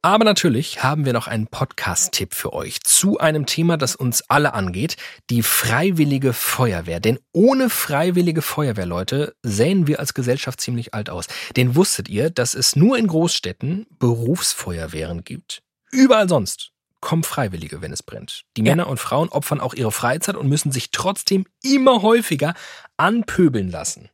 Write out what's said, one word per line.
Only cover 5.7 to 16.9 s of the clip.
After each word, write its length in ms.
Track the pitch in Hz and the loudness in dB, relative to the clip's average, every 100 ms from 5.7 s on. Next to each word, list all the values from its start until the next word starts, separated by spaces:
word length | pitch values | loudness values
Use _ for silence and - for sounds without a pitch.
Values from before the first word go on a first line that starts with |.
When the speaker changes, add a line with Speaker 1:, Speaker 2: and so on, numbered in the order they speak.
| 120 185 165 147 139 135 | 2 2 2 2 2 0
Speaker 1:
Feuerwehr. 680 | 113 - - 123 87 85 85 | 0 -4 0 0 0 -4 -2
Denn 180 | 107 - _ | 0 -2 _
ohne 360 | 170 233 269 247 | 4 4 6 0
Freiwillige 720 | - - 143 175 180 175 160 | 0 -2 0 2 2 2 0
Feuerwehr, 460 | - - 143 107 90 | -2 -2 -2 -2 -4
Leute, 480 | 87 95 135 147 - | -4 -2 -2 -4 -6
sähen 440 | 120 101 139 196 151 | -4 0 2 4 2
wir 140 | 143 | 0
als 140 | 143 | -2
Gesellschaft 440 | - 123 135 - - | -4 -2 -2 -4 -8
ziemlich 320 | - 120 117 | -6 -6 -6
alt 160 | 113 - | -8 -8
aus. 160 | 156 - - - | -10 -10 -12 -4
Denn 220 | - 127 131 | 0 2 4
wusstet 320 | 190 - - | 2 0 -4
ihr, 220 | 101 156 | -2 -2
dass 240 | 151 120 | -2 -4
es 220 | - 127 143 | 0 0 4
nur 200 | 202 254 | 4 4
in 120 | 214 | 0
Großstädten 800 | 160 170 - 92 - 131 185 220 _ | 0 0 -2 -6 -8 -6 -6 -8 _
Berufsfeuerwehren 1200 | 123 117 117 175 - - - 85 80 80 80 85 | 0 0 -2 -2 -2 -4 -8 -8 -8 -8 -8 -8
gibt? 400 | - - _ - _ _ _ | -10 -16 _ -18 _ _ _
Überall 400 | 262 262 220 190 | 4 6 6 4
sonst 400 | 156 92 - - _ _ | 2 0 -8 -14 _ _